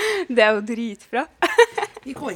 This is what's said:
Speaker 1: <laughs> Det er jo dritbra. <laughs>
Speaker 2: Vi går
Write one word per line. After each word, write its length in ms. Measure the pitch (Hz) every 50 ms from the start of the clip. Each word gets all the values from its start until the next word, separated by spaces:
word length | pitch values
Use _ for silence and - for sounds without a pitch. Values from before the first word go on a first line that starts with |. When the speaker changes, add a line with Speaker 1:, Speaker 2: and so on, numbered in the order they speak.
| 415
Speaker 1:
<laughs> 220 | 440 427 403 359 -
Det 100 | 247 233
er 140 | 214 214 220
jo 60 | 208
dritbra. 680 | 208 214 233 220 233 226 202 - - _ - 240 302 - _ _ - - - - 466
<laughs> 400 | 453 - - 381 - - - -
Speaker 2:
Vi 60 | 262 269
går 180 | - 294 254 180